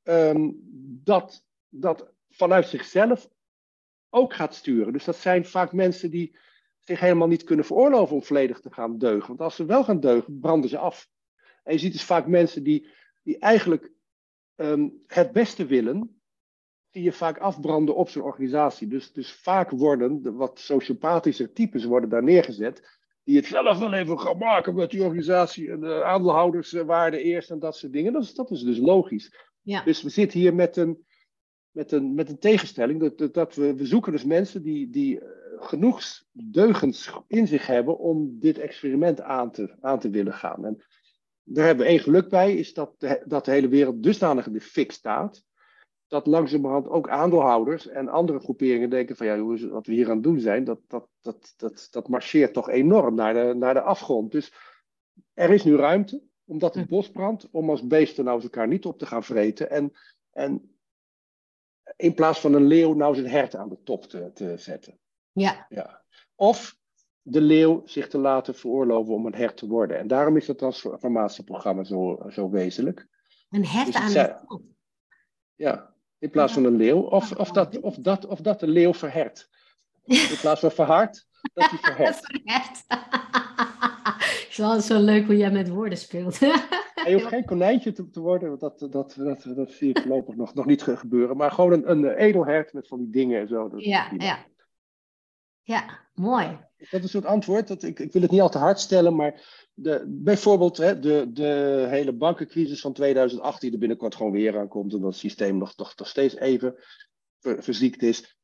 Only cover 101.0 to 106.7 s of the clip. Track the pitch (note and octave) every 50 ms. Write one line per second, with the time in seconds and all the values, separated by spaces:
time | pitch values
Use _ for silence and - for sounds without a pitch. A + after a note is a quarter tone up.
101 | C3 D3+ D3+ D3 C3 A#2+ A#2 C#3+ D3 D3 D3 C#3+ C#3+ C#3 C#3 C3+ B2+ B2 C#3 C#3+
102 | C#3+ C3+ B2 A#2 D3+ E3+ E3 - D3+ - - E3 E3 C#3 D3 - - C#3+ B2+ -
103 | C#3+ C#3 C3 C3 C3 B2 B2 A2+ - C#3+ - - - A#2+ A#2 G#2 A#2 A2 A#2 -
104 | A#2 A2 - - A2 G#2 G2 G2+ G#2+ A2 G2+ G#2 G2+ G2 - G#2 G2 G2 G#2 G2
105 | F#2+ F#2+ F#2 - - G2+ - - G#2 G2 G2 F#2+ G2 G2 - - G2 - - -
106 | G2+ - - C#3 C#3 B2+ - - C3 C3+ B2+ A2+ B2 B2+